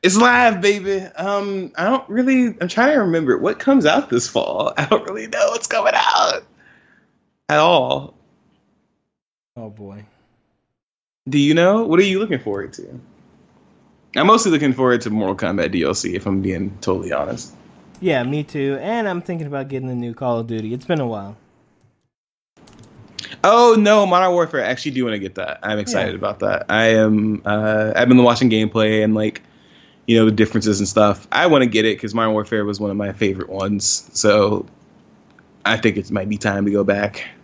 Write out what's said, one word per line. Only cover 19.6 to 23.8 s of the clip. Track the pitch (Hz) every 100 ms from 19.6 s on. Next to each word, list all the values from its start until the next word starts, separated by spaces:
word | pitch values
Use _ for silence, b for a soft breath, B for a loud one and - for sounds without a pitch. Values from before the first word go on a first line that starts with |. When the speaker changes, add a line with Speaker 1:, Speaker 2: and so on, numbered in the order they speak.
| 135
Speaker 2:
getting | 135 127
the |
new | 127 120
Call | 113 127 117
of | 113
Duty. | 113 107
It's | 127 -
been | 165
a | 123
while. | 107 98 110 _ _ _ _ _ _ _ _ _ _ _ _ - - - - - - B B
Speaker 1:
Oh, | 185 226 240
no, | 226